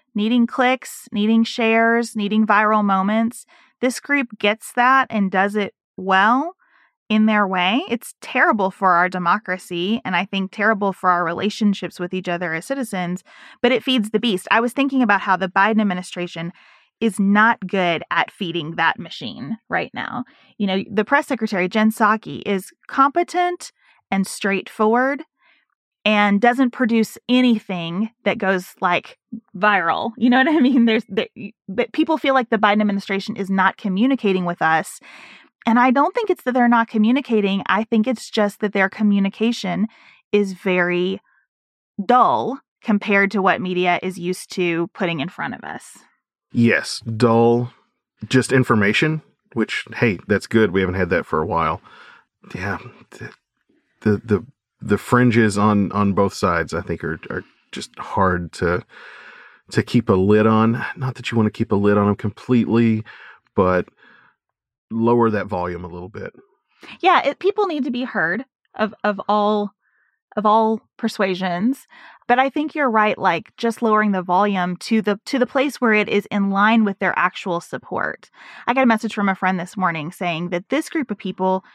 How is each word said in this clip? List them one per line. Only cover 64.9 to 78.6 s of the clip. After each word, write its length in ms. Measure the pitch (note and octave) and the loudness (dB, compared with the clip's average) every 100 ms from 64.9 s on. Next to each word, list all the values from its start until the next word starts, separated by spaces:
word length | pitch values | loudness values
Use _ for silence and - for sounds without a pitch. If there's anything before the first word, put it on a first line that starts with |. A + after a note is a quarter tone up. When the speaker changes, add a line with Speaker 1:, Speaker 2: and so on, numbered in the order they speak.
| A2+ A#2 A#2+ A2+ | -2 2 2 2
Speaker 2:
that 180 | G#2 F#2+ | 0 -4
volume 360 | F#2+ F2+ F2 | -6 -6 -8
a 60 | F2+ | -12
little 180 | F2 F#2 | -14 -14
bit. 240 | G2+ F#2+ - _ _ _ _ - - | -14 -14 -16 _ _ _ _ -20 -4
Speaker 1:
Yeah, 260 | F4 E4 - | 0 2 0
it, 120 | C#4+ | -2
people 280 | F#4 G#4 G4 | -2 -2 -2
need 160 | D4+ | -4
to 80 | C4 | -6
be 140 | A#3+ B3+ | -6 -6
heard 400 | G#3 E3 G3+ C4 _ _ - | -4 -2 -4 -8 _ _ -6
of, 180 | G#3+ - | -6 -4
of 160 | G#3 G3+ - | -4 -4 -2
all, 460 | G#3 G#3 G#3+ G#3 _ _ _ _ _ _ - | 0 2 0 -2 _ _ _ _ _ _ -2
of 80 | G#3 | 2
all 340 | A3 A3 A3 _ - | 4 2 0 _ -8
persuasions. 920 | A3+ - G3 F3+ F#3 F3 A3+ C4+ - - - - - | -6 -2 -2 -2 -4 -2 -2 -2 -8 -20 -20 -8 0
But 120 | B3 | 2
I 100 | C4+ | 2
think 260 | D4+ D4+ D#4 | 0 -4 -2
you're 140 | C4+ | 0
right, 280 | A3 G#3+ - | 2 2 2
like, 380 | F3+ E3+ - - | 0 0 -4 -6
just 240 | A#3 A3 | -4 -2
lowering 300 | A#3 G#3+ G#3+ | 2 2 2
the 100 | F#3+ | 0
volume 560 | F3+ F3+ G#3 G3 F3+ F3+ | 0 0 2 0 -2 -4
to 240 | - A3+ | -2 0
the, 180 | G#3+ G#3 - | 0 -4 -2
to 140 | C4+ | 0
the 60 | B3 | 0
place 360 | C#4 C#4+ - | 0 -2 0
where 120 | A#3 | 2
it 140 | G#3+ G3+ | 2 2
is 200 | G3+ - | -2 -2
in 220 | G#3 G3 | -2 -2
line 320 | G3 G#3 A3+ | 2 4 4
with 160 | G#3+ F#3+ | 2 0
their 180 | F#3+ - | -2 0
actual 440 | F3+ - G3 E3+ | -2 -4 -6 -6
support. 680 | - - - - D2+ - - _ - - | -6 -12 -8 -6 -6 -8 -16 _ -20 -10